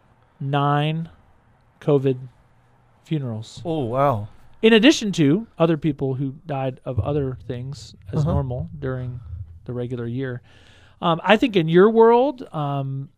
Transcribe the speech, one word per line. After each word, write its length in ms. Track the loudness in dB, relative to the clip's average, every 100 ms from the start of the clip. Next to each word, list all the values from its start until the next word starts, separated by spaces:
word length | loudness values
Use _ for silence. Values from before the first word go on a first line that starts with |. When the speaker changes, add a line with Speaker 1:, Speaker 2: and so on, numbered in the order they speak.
| _ _ _ -10
Speaker 1:
nine 680 | -4 0 0 0 0 -4 -8 -14 _ _ _ _ _ _
covid 360 | 0 2 2 -2 -6 _ _ _ _ _ _ _
funerals. 580 | -6 -6 -6 -8 -12 -14
Speaker 2:
Oh, 200 | -8 -6
wow. 440 | -4 0 0 0 -6 -16 -20 2
Speaker 1:
In 100 | 6
addition 400 | 8 6 4 0
to 340 | 2 2 2 -2 0
other 180 | 0 2
people 380 | -2 -4 -4
who 200 | -4 -6 -8 -10
died 340 | -6 -6 -8
of 140 | -8 -4
other 380 | -2 -2 -4 -8 -10
things 480 | -10 -10 -14 -18 -20 -8
as 80 | -4
Speaker 2:
Uh-huh. 100 | -2
Speaker 1:
normal 380 | -2 -4 -8 -10 -8
during 420 | -8 -6 -8 -12 -14 -14 -14 -16 -12
the 60 |
regular 340 | -8 -8 -8 -6
year. 360 | -6 -6 -8 _ -20 -20 -20 -20 -6
Um, 180 | -2 0
I 140 | 2 2
think 200 | 4 0
in 120 | 4
your 220 | 6 6
world, 580 | 6 6 6 2 -2 -10
um, 560 | -6 -4 -4 -6 -8 -10